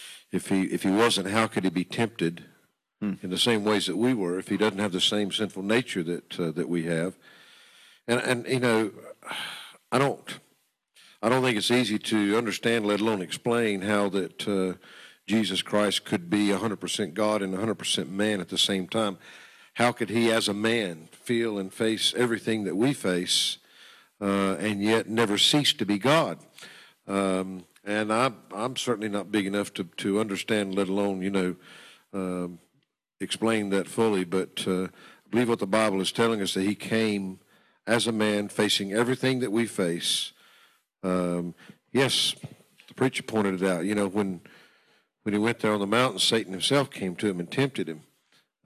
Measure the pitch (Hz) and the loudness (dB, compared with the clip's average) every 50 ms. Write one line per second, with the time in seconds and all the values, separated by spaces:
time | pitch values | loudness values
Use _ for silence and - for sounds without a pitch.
0 | - - - - - - - 90 - - 98 95 95 - 87 85 - 98 95 104 | -18 -18 -20 -20 -10 -6 -6 -4 -2 0 0 0 0 0 -2 -2 0 2 4 4
1 | 117 117 107 101 90 98 104 113 113 107 - 110 92 95 82 92 87 - - - | 4 4 2 0 -2 0 0 0 0 0 0 0 -2 0 0 -2 -4 -4 -2 -2
2 | 117 107 - - 85 82 85 - - - _ _ _ _ _ _ _ _ _ - | -2 -2 -2 -2 -2 -2 -4 -6 -14 -20 _ _ _ _ _ _ _ _ _ -8
3 | 104 101 95 - - 92 92 98 - 120 113 107 101 107 107 98 92 92 82 95 | -6 -6 -6 -6 -6 -4 -2 0 2 2 2 2 2 2 2 2 2 0 0 2
4 | 117 127 131 107 95 87 90 95 - - 104 92 107 107 95 95 104 98 87 90 | 2 2 2 2 0 -2 -2 -2 -2 -2 0 2 2 2 2 0 -2 -2 0 0
5 | - - 107 107 104 92 - - 107 92 - 98 95 101 117 127 127 - - 98 | 0 2 2 0 0 0 -2 -4 -4 -4 -6 -4 0 2 2 2 2 0 -4 -4
6 | 82 85 87 - - - - - 87 80 76 87 82 80 87 85 80 85 85 80 | -2 -2 -4 -6 -6 -10 -6 -4 -2 -2 -2 -2 -2 -2 -2 -2 0 0 0 0
7 | 82 95 - _ - - - - - - - - - - - - - - - _ | -2 -4 -6 _ -20 -20 -20 -20 -20 -20 -20 -20 -20 -20 -20 -20 -20 -20 -20 _
8 | _ - 117 123 - 123 123 120 113 - 131 127 123 120 113 110 110 98 - - | _ 0 0 0 2 0 0 0 0 -2 0 2 2 4 4 2 2 0 -4 -10
9 | - - - - - - - - - - - - - - - - _ - - 131 | -18 -20 -20 -16 -14 -12 -10 -10 -10 -10 -12 -14 -16 -20 -20 -20 _ -2 2 2
10 | 139 135 98 - - - - - _ _ _ _ _ _ _ _ _ _ _ _ | 2 2 0 -4 -10 -16 -16 -16 _ _ _ _ _ _ _ _ _ _ _ _
11 | - - - - 101 113 127 131 127 127 113 104 92 120 120 127 123 104 107 98 | -20 -20 -10 -2 0 2 4 4 4 2 2 2 2 4 4 4 4 2 0 -2
12 | - - 113 107 101 101 104 117 120 107 92 - - 117 117 117 104 104 104 98 | -2 0 0 2 2 4 2 2 0 0 -2 -2 0 0 2 2 2 2 2 2
13 | 110 113 107 95 90 82 - - - 123 117 117 117 107 101 95 95 104 104 104 | 2 0 0 -2 -4 -6 -8 -4 -2 0 0 2 2 0 0 -2 0 0 2 2
14 | 101 95 90 98 90 - - - - 110 101 95 92 92 87 - - - - - | 2 2 0 -2 -2 -4 -6 -8 -4 -2 0 0 0 0 -2 -6 -12 -20 -20 -20
15 | - - - _ _ - 104 110 107 95 98 90 - - - 104 104 98 - - | -20 -20 -20 _ _ 0 0 0 0 0 -2 -4 -4 0 0 2 2 2 0 -2
16 | - - 107 98 87 85 104 104 104 101 98 90 104 113 98 - 92 85 - - | -2 -2 -4 -4 -2 0 2 2 2 2 2 0 0 -4 -4 -4 -6 -6 -4 -4
17 | 104 78 80 107 107 107 107 104 98 95 92 92 110 113 98 - - - - - | -4 -4 -2 -2 0 0 0 0 -2 -2 -4 -2 -2 -2 -4 -4 -4 -4 -2 -2
18 | 78 67 95 98 104 107 104 95 87 - 98 - - - 101 95 90 - - 113 | -4 -4 -2 -2 0 0 0 -2 -4 -4 0 0 2 2 2 0 -2 -2 -2 -2
19 | 110 101 92 - - - - - - - - - - - - - 117 123 117 - | -2 -2 -4 -8 -14 -20 -20 -20 -20 -20 -20 -20 -20 -8 0 2 2 2 2 0
20 | 117 92 104 117 113 113 110 113 101 107 101 104 110 113 117 117 104 90 82 80 | -4 -2 2 2 4 4 4 2 2 0 0 0 2 2 2 2 0 -2 -6 -8
21 | 80 - - - - - 120 117 117 113 104 101 95 95 - - 113 113 110 98 | -14 -20 -20 -10 -4 -2 0 0 0 0 -2 -4 -6 -6 -4 -2 0 0 0 2
22 | - - - 117 127 120 117 101 - 117 110 107 101 90 80 98 120 139 135 - | 0 0 2 2 0 0 0 -2 -2 -2 -2 0 0 0 2 2 2 2 2 0
23 | - 95 90 87 90 - - - - - - - _ _ - - - - - - | 0 0 0 0 0 0 0 0 0 0 -4 -6 _ _ -20 -20 -20 -20 -20 -20
24 | - _ _ - 101 98 98 98 98 95 95 73 95 107 104 98 101 107 113 113 | -20 _ _ -4 -2 0 2 2 2 0 0 0 -2 -2 -2 0 2 4 4 2
25 | 90 90 110 113 117 101 104 98 - - - 147 139 - - - 110 92 104 98 | 2 2 2 2 2 4 4 4 4 4 4 4 4 2 0 0 0 0 0 2
26 | 101 135 151 165 147 95 82 - - - _ - - - - - - - _ _ | 4 4 4 4 2 0 -4 -8 -12 -20 _ -20 -20 -20 -20 -20 -20 -20 _ _
27 | - 98 98 98 98 95 92 92 92 92 95 90 87 _ _ - - 101 104 107 | -8 -4 -2 0 2 2 0 0 -2 -4 -8 -14 -14 _ _ -12 -6 -4 -2 -2
28 | 107 107 107 113 131 131 104 - - - 95 101 113 131 127 - - 127 117 101 | 0 0 2 2 2 0 -2 -6 -16 -12 -8 -6 -6 -4 -4 -4 -2 -2 -2 -2
29 | 107 107 101 101 92 95 104 107 95 98 101 101 101 - - - 92 85 - - | -2 -4 -4 -4 -4 0 0 0 0 0 0 -2 -4 -4 -6 -8 -8 -8 -8 -4
30 | - 101 98 107 110 104 98 90 - - 110 104 101 98 95 101 98 90 95 101 | -2 0 2 0 0 -2 -4 -6 -2 -2 0 0 0 -2 -2 -2 0 0 0 0
31 | 101 101 95 92 92 98 98 95 90 90 87 - - - - - - - - - | 0 0 0 -2 -2 -2 0 0 0 0 -2 -6 -12 -20 -20 -20 -20 -20 -20 -20
32 | _ _ - 98 92 92 90 90 90 87 90 82 _ _ _ _ _ _ _ _ | _ _ -8 -6 -6 -4 -4 -6 -6 -8 -10 -14 _ _ _ _ _ _ _ _
33 | _ _ _ - 98 - - - 110 113 113 107 104 98 98 98 85 - - 120 | _ _ _ -10 -8 -8 -4 -2 0 0 0 0 0 0 0 0 0 -2 0 2
34 | 113 110 104 92 92 85 92 92 90 - - - - 98 92 92 92 90 - - | 2 2 2 2 0 0 -2 -2 -2 -4 -6 -6 -2 -2 -2 -2 -2 -4 -8 -16
35 | - - - _ _ - 107 117 123 113 117 - 104 95 101 110 110 107 95 95 | -20 -20 -20 _ _ -2 0 2 2 2 2 0 0 0 2 2 2 2 2 0
36 | 92 - - - 117 113 113 104 98 90 - 98 95 104 101 - - 95 113 113 | -2 0 2 2 2 2 2 0 -2 -2 0 0 0 0 -2 -2 -4 -2 0 0
37 | 110 107 104 101 95 92 92 - _ _ _ _ _ _ _ _ - 101 113 117 | 2 0 0 -2 -4 -6 -10 -14 _ _ _ _ _ _ _ _ -2 0 0 2
38 | 107 117 113 107 110 107 104 104 101 95 - - 107 101 - - 101 98 98 113 | 2 0 0 2 2 2 2 0 -2 -2 0 0 2 2 2 0 -2 0 0 2
39 | 120 120 127 - 131 131 131 127 127 104 104 117 117 107 - - 95 85 85 82 | 2 2 0 0 0 0 0 0 0 0 0 0 0 0 0 0 0 0 0 -2
40 | - - - - - - - _ _ - _ _ _ _ _ _ _ _ _ _ | -2 -2 -2 -2 -4 -6 -12 _ _ -20 _ _ _ _ _ _ _ _ _ _
41 | - 92 92 90 90 87 87 87 87 87 - - - - - _ _ _ - 123 | -4 -2 0 0 0 0 -2 -2 -4 -6 -10 -14 -20 -20 -20 _ _ _ 0 2
42 | 139 123 - - - - - - - - - _ _ _ _ _ - - - - | 2 2 2 0 0 -2 -2 -6 -10 -18 -18 _ _ _ _ _ -20 -10 -4 0
43 | 127 131 - - - - 110 110 101 98 95 90 95 95 90 85 85 101 107 104 | 0 0 0 -4 -6 -2 0 0 2 0 0 0 0 0 0 0 0 0 0 0
44 | 101 95 92 107 101 95 90 82 - - - - - _ _ _ _ _ _ _ | 0 0 0 0 -2 -2 -4 -8 -10 -18 -20 -20 -20 _ _ _ _ _ _ _
45 | _ _ _ _ - 107 101 104 107 117 117 - - 107 107 101 101 98 113 120 | _ _ _ _ -4 -2 0 2 2 0 0 0 0 0 0 0 0 0 2 2
46 | 127 131 98 90 - - 117 113 101 90 95 87 - - 139 143 135 - - - | 2 2 2 0 0 2 2 0 0 -2 -6 -4 0 2 2 2 2 0 -4 -6
47 | 98 92 87 - 107 104 92 87 85 - - 127 139 135 - 104 90 78 80 78 | -6 -6 -4 -2 -2 0 0 -2 -4 -4 -2 -2 -2 -2 -2 -4 -6 -6 -8 -12
48 | - _ _ _ _ _ _ _ _ _ _ _ - | -14 _ _ _ _ _ _ _ _ _ _ _ -14